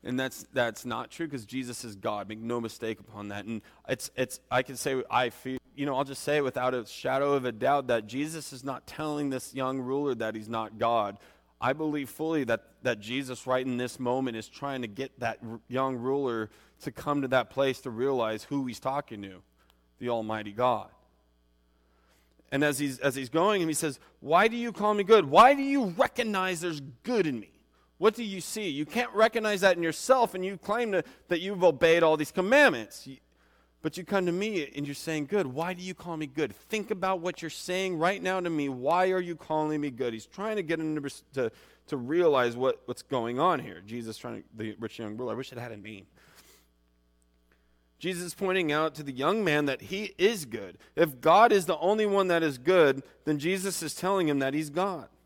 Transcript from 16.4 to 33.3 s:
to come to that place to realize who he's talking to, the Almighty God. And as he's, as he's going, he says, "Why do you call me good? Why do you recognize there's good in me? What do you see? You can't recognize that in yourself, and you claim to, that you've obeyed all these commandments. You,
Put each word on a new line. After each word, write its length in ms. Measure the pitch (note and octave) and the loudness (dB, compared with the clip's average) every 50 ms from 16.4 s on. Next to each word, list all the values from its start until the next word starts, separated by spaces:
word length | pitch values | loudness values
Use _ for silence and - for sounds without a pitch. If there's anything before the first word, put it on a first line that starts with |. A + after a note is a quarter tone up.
| A2 G#2+ - - - _ _ _ | -4 -6 -8 -20 -20 _ _ _
to 100 | - D3 | -12 -12
come 300 | A#2+ - - D3 D3 C#3+ | -12 -8 -4 -2 -2 0
to 60 | C#3 B2+ | 0 2
that 200 | C3 C3 A#2 - | 2 2 2 2
place 320 | - C3+ C#3 C3+ C3 - | 0 0 0 0 0 -2
to 80 | - C3+ | -6 -10
realize 540 | A2+ A2 B2 C#3 C#3 B2 A2+ A2 A2 A2 - | -4 -2 0 0 2 0 0 0 -2 -4 -6
who 220 | - C#3+ C#3+ C3+ B2+ | -6 -4 -4 -4 -4
he's 120 | A2+ - | -8 -6
talking 420 | - C3 C3+ C#3+ C#3+ - A#2 G#2 G2+ | -4 -4 -2 -2 -6 -6 -12 -12 -12
to, 180 | G2 F#2 F2 _ _ _ _ _ _ _ _ _ _ _ _ | -12 -14 -18 _ _ _ _ _ _ _ _ _ _ _ _
the 100 | A#2+ A#2+ | -4 -2
Almighty 420 | A#2+ A#2 A2 G#2+ A2 G#2+ G#2+ G#2 | -2 -2 -2 -2 -4 -4 -4 -8
God. 380 | G2+ G#2+ B2 B2+ A#2+ G#2+ F#2+ - - _ _ _ _ _ _ _ _ _ _ _ _ _ _ _ _ _ _ _ _ _ _ _ _ _ _ _ _ _ _ _ | -2 0 2 2 2 0 -4 -12 -20 _ _ _ _ _ _ _ _ _ _ _ _ _ _ _ _ _ _ _ _ _ _ _ _ _ _ _ _ _ _ _
And 120 | - C#3 D3 | 0 2 2
as 160 | D3 C#3+ B2+ | 2 2 0
he's, 200 | D3 C#3+ C3 A#2+ | -2 -4 -4 0
as 160 | - C#3 B2 | -2 -2 -2
he's 140 | C3+ C3+ A#2+ | -2 -8 -2
going, 380 | - D#3+ F3 G#3 G#3+ G3 E3+ D#3+ | 0 2 2 4 2 2 0 0
he 60 | D#3 | 0
says, 260 | C#3+ - D#3 C3 - - - _ _ | -2 -2 -4 -4 -6 -16 -20 _ _
"Why 280 | - C#3 D#3 F3 G3+ A3+ | -4 4 4 6 6 4
do 80 | A3+ | 2
you 160 | A#3+ A#3+ A#3+ | -2 -6 -6
call 220 | G3+ - G3+ G#3 G#3+ | -6 -2 0 0 2
me 100 | G#3 G3+ | 0 6
good? 220 | F3+ A3+ G#3+ F3 | 8 8 8 8
Why 300 | C#3 C#3 F3+ A3+ B3+ C#4+ | 8 10 10 10 10 10
do 60 | C#4 | 6
you 260 | C#4 C#4 C#4 C#4 B3 F#3+ E3 F#3 | 2 0 2 2 2 0 2 2
recognize 640 | C4+ - - - A#3+ A3 G#3 F#3+ F#3 F#3 F#3 D#3+ | 2 2 2 -2 -2 0 0 0 0 0 -2 -2
there's 200 | E3 F3+ D#3+ D3 C#3 C3+ A#2+ _ _ | -4 -4 -6 -6 -10 -14 -18 _ _
good 220 | - B3+ A3+ F#3 | 0 2 2 2
in 140 | D#3 C3+ A2+ | 2 0 -4
me? 100 | G2 - _ _ _ _ _ _ _ _ _ _ | -6 -12 _ _ _ _ _ _ _ _ _ _
What 160 | E3 G#3+ G#3+ | 2 2 2
do 120 | A#3+ A#3+ | 2 -6
you 160 | G#3 F#3+ F#3 | -6 -6 -8
see? 280 | D#3+ - - A3 G#3+ F3+ | -8 -8 -6 -4 -4 -4
You 160 | C3+ C#3 D3+ | -2 -4 -6
can't 260 | D3 - A3+ B3 A#3+ - | -4 -2 -4 -4 -2 2
recognize 480 | G3+ A3 A3+ - A#3 A3 G#3+ G#3 F#3+ | 2 2 4 4 0 0 0 0 4
that 160 | F#3 G3 F3+ F3 | 4 4 4 4
in 60 | E3+ | 2
yourself, 520 | E3 D#3 - - - C4 C4 A#3+ - - | -2 -2 -4 2 4 4 4 4 2 0
and 80 | F#3 F#3 | -6 -6
you 140 | F#3+ G3+ F#3 | -6 -6 -8
claim 340 | - - G#3 A#3 A#3+ A3+ | -4 -4 -2 -2 0 0
to, 120 | G3 F3+ D3+ - - - _ _ | 0 0 -2 -2 -12 -20 _ _
that 100 | F3+ E3 | -2 -2
you've 240 | F3 F#3+ G#3 F#3 F3 | -2 -4 -2 4 4
obeyed 400 | F3+ D3+ C3 F3 E3 E3 E3+ E3 | 4 6 6 6 6 6 8 6
all 140 | D#3+ D#3 D3+ | 6 4 4
these 140 | D3+ - | 0 -4
commandments. 760 | - - F3+ G3 B3 D4 D4 B3+ D#3+ A#2+ A2+ G#2 - - - C3+ | -2 -2 2 4 6 8 8 8 6 2 -6 -10 -14 -18 -16 -18
You, 100 | C3+ - _ _ | -18 -20 _ _